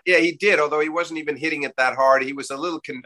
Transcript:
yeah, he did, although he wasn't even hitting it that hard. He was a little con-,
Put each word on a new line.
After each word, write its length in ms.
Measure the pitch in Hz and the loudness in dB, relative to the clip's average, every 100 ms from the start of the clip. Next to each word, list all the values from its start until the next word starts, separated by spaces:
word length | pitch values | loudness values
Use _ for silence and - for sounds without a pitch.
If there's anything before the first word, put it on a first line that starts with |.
yeah, 140 | - 175 | 2 4
he 140 | 170 | 4
did, 260 | 156 202 175 | 2 2 2
although 200 | 147 151 | 2 0
he 80 | 156 | 0
wasn't 280 | 160 170 160 | -2 -6 -6
even 180 | 147 135 | -6 -4
hitting 260 | 156 151 | -4 -4
it 120 | 135 - | -4 0
that 180 | 131 123 | 0 2
hard. 260 | 135 135 | 4 4
He 80 | 131 | 2
was 160 | 139 131 | -6 -8
a 60 | 139 | -6
little 240 | 170 160 | -6 -6
con-, 220 | - 127 | -10 -10